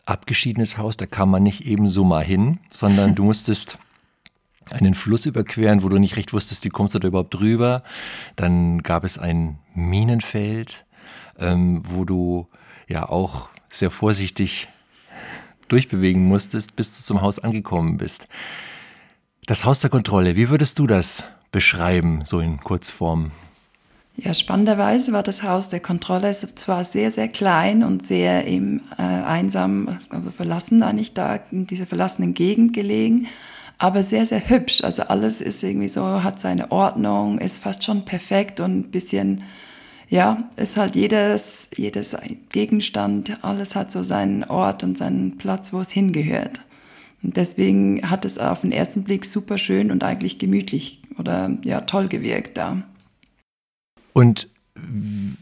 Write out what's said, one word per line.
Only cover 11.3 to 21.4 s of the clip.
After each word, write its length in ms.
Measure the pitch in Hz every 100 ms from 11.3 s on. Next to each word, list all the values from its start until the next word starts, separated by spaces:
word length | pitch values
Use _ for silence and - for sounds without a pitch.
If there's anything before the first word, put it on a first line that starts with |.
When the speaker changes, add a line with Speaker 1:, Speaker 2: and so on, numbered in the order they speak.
| -
Speaker 1:
ähm, 460 | 90 90 90 87 87
wo 200 | 90 90
du 420 | 92 90 87 85 _ - - -
ja 200 | 85 -
auch 420 | 85 92 67 58 - _
sehr 220 | - 95
vorsichtig 760 | - 107 101 95 - 95 - - _ _ _ _ - - - - _ -
durchbewegen 560 | 123 135 98 92 92 92
musstest, 500 | 98 - 113 104 -
bis 220 | 110 -
du 60 |
zum 180 | - 101
Haus 180 | 101 98
angekommen 580 | 113 110 101 90 82 85
bist. 300 | - - - - - - - - - - _ _ _ _ -
Das 200 | 113 123
Haus 140 | 135
der 100 | 143
Kontrolle, 460 | 131 107 101 90 90
wie 140 | 117
würdest 300 | 151 147 -
du 80 | 135
das 380 | 98 87 - - -